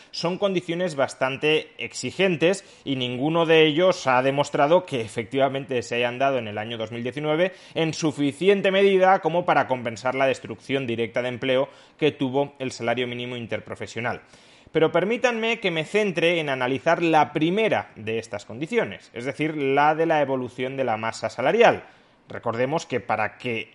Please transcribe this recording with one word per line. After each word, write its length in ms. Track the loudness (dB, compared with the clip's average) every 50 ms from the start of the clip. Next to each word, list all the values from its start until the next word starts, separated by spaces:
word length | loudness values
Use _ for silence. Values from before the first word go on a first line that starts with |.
| -20 -16
son 260 | -8 -6 -4 -4 -2 0
condiciones 580 | -2 0 0 -2 -4 -4 -4 -4 -4 -4 -2
bastante 760 | -2 -2 -2 -2 -2 -4 -4 -2 0 2 2 2 2 0 -4 -10
exigentes 880 | -12 -12 -10 -10 -8 -8 -6 -2 0 2 2 2 2 2 2 2 0 -4 -14 -20 -10
y 140 | -6 -4 -4
ninguno 480 | -2 -2 -4 -4 -2 -2 0 2 2 4
de 220 | 4 4 4 4
ellos 400 | 4 2 4 4 4 2 2 2
ha 160 | 2 4 4
demostrado 640 | 4 2 2 0 0 0 0 2 4 4 4 4 2
que 160 | 0 -4 -6
efectivamente 800 | -6 -6 -6 -8 -6 -4 0 0 2 2 0 -2 -6 -4 -4 -4
se 140 | -2 -2 -2
hayan 220 | 0 0 0 0 0
dado 200 | 0 2 2 0
en 100 | -2 -4
el 80 | -6
año 220 | -6 -6 -6 -6 -6
dos 120 | -6 -6
mil 120 | -6 -6
diecinueve 500 | -6 -6 -6 -4 -2 0 0 2 0 0 -2 -6 -18 -8 -4
en 180 | -2 -2 -2
suficiente 800 | -2 -2 -2 -2 0 0 -2 -2 -2 2 2 4 4 4 2 2
medida 480 | 4 4 4 4 4 6 6 6 6 4
como 240 | 2 0 0 0 2
para 220 | 2 4 4 2
compensar 480 | 2 0 -2 -4 -6 -6 -4 -2 -2 0
la 120 | 2 2
destrucción 600 | 2 2 0 -4 -10 -14 -12 -6 -4 -4 -2 -2
directa 340 | -2 -2 -2 -2 -2 -2 -4
de 80 | -4 -4
empleo 400 | -4 -2 0 2 2 2 0 -2 -6 -14 -20 -20 _ 0
que 140 | 0 0
tuvo 420 | 0 0 -2 0 0 0 -2 -2 -4 -8
el 140 | -8 -8
salario 340 | -6 -4 -2 -2 0 0 -2
mínimo 300 | -4 -6 -8 -8 -8 -8
interprofesional. 840 | -10 -8 -6 -6 -8 -8 -10 -12 -12 -12 -10 -8 -6 -4 -4 -6 -6 -10 _ -20 -20 -20 -20 -20 -20 _ _
Pero 200 | 0 2 2 2
permítanme 680 | 2 2 0 0 0 0 0 0 0 0 -2 -2 -2 -2
que 100 | -2 -2
me 140 | -2 -4 -4
centre 560 | -2 0 0 0 0 0 0 2 2 2 0
en 80 | 0 -2
analizar 540 | -2 -2 0 -2 -2 0 2 2 2 2
la 320 | 2 4 4 4 4 2 0
primera 560 | 0 0 0 2 0 0 0 0 0 -2 -4 -12
de 220 | -10 -8 -6 -4 -4
estas 280 | -6 -6 -10 -10 -10
condiciones, 640 | -12 -12 -10 -8 -4 -2 -2 -2 -2 -6 -12 -16 -16
es 140 | -14 -10 -8
decir, 280 | -8 -4 -4 -4 -4 -2
la 400 | -2 0 2 4 4 4 4 4
de 120 | 2 2
la 160 | 2 2 2
evolución 560 | 2 0 0 -2 -4 -6 -6 -6 -6 -6 -4 -2
de 60 | -2
la 120 | -2 -2
masa 320 | -2 -2 -4 -4 -4 -6 -6
salarial. 560 | -4 -2 0 2 4 6 6 6 4 2 -2 -12 -20 _ _ _ _ _ _ -16
Recordemos 580 | -14 -8 -6 -4 -2 0 0 0 -2 -4 -4
que 140 | -4 -6 -4
para 360 | -2 -2 -2 -2 -2 -4 -6
que 380 | -6 -6 -6 -6 -6 -8 -10